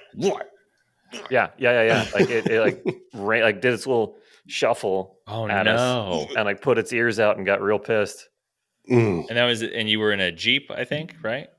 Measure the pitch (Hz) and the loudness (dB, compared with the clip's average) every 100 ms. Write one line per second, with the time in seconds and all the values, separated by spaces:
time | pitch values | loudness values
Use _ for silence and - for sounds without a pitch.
0 | - - 185 - - - _ _ _ _ | -10 -4 -2 -2 -8 -18 _ _ _ _
1 | _ 233 - 127 101 - 123 123 113 113 | _ -18 -2 0 0 0 2 4 4 2
2 | 104 104 95 117 120 113 107 95 - - | 2 2 2 2 0 2 2 0 -6 -8
3 | - 113 101 117 110 98 127 113 135 120 | -12 -6 0 2 2 2 0 0 0 0
4 | 107 - _ _ - - 107 120 104 95 | 0 -6 _ _ -12 -2 0 0 -2 -2
5 | 95 _ - 110 107 101 107 117 127 123 | -4 _ -12 -8 -2 0 2 2 0 -2
6 | 98 82 73 113 104 98 135 113 110 120 | -2 -4 -2 -2 -2 -2 0 0 0 0
7 | 117 107 104 101 95 98 101 104 - 110 | 0 2 2 2 0 0 0 0 0 -2
8 | 98 - - _ _ _ _ _ - 120 | -2 -6 -20 _ _ _ _ _ 0 4
9 | 113 85 78 117 120 113 113 - 107 107 | 4 0 -2 0 0 0 -4 -4 -2 0
10 | 107 98 90 80 113 135 143 - 123 147 | 2 2 -2 -2 0 0 -2 -8 -6 -6
11 | 160 - 110 123 - | -8 -10 -6 -6 -8